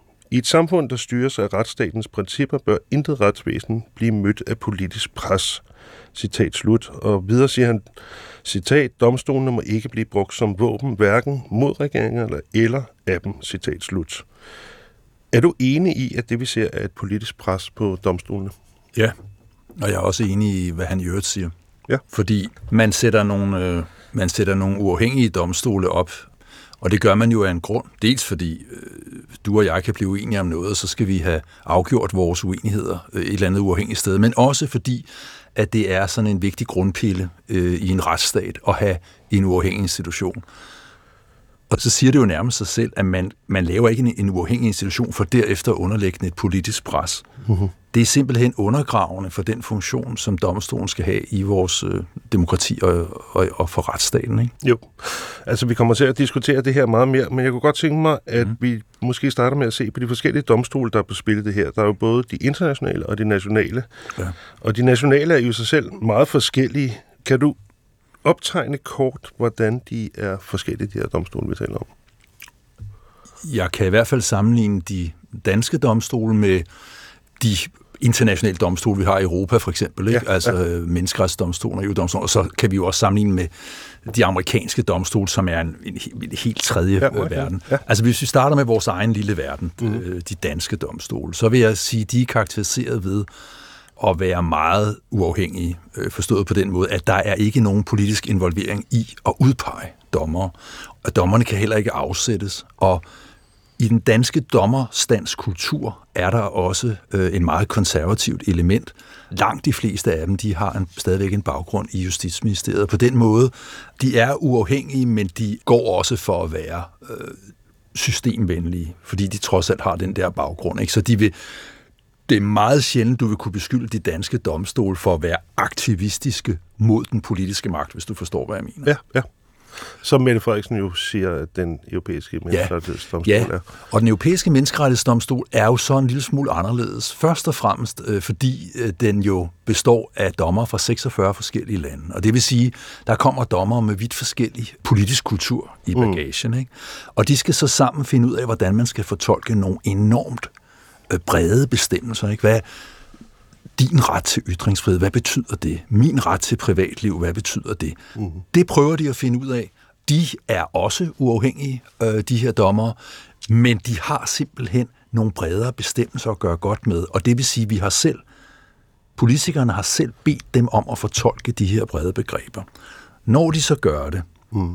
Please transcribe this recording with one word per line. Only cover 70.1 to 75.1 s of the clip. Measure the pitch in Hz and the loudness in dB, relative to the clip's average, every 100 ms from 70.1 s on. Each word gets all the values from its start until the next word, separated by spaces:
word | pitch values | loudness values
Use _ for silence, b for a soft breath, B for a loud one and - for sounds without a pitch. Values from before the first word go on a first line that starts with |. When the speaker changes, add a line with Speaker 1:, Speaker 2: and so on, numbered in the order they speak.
Speaker 1:
er | - 101 95 | -6 -6 -6
forskellige, | - 98 - - 98 | -6 -6 -4 -6 -6
de | - | -4
her | - | -4
domstole, | 85 85 - - | -4 -4 -6 -6
vi | |
taler | - - - | -4 -6 -6
om? | - _ _ _ _ _ - _ _ - 104 B B B B B 160 | -10 _ _ _ _ _ -20 _ _ -20 -18 B B B B B -6
Speaker 2:
Jeg | 117 90 | -4 -2
kan | - 95 | 0 2
i | |
hvert | 107 117 | 4 2
fald | 131 | 0
sammenligne | - 101 107 117 104 101 | 0 2 4 4 2 0
de | - 95 82 | -4 -6 -6